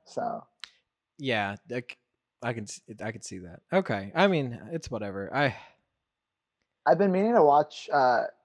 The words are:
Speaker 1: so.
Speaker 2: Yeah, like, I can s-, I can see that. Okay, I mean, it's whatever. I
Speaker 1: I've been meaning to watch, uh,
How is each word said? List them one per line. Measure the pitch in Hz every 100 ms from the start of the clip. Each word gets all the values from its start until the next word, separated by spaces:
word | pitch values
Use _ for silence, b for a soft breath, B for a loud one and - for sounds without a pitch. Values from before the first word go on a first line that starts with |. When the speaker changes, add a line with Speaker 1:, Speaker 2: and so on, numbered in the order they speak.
| _
Speaker 1:
so. | - - - - _ B B _ _ _ -
Speaker 2:
Yeah, | 135 110 101 101 -
like, | 120 - - _ _ _ _
I | 120
can | 113 104
s-, | - - 107
I | 107
can | 110
see | - 95
that. | 87 85 _
Okay, | 180 185 104 101 160
I | 196
mean, | 170 131 117 -
it's | 160 -
whatever. | 113 104 98 98 131
I | 139 - B _ _ _ _ _ _ _ _ _ _ _ 151
Speaker 1:
I've | 165
been | 202
meaning | 185 220
to | 240
watch, | 151 143 151 - -
uh, | 143 127 120 - -